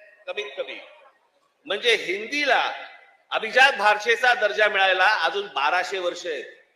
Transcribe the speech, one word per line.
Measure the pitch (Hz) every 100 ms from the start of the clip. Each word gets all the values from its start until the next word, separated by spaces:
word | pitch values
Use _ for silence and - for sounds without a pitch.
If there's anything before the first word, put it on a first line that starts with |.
| - _ -
कमीत | 180 208 190
कमी. | 143 110 - - - _ _ _ _ _ 147
म्हणजे | 202 233
हिंदीला | 220 170 196 226 285 285 196 135 104 - - _ _ _
अभिजात | 147 220 240 277
भाषेचा | 214 208 208 233 233 247
दर्जा | 240 208 190 214
मिळायला | 196 190 185 190 208
अजून | 165 196 202
बाराशे | 139 143 180 175 190
वर्ष | 175 165 175
आहेत | 143 - - _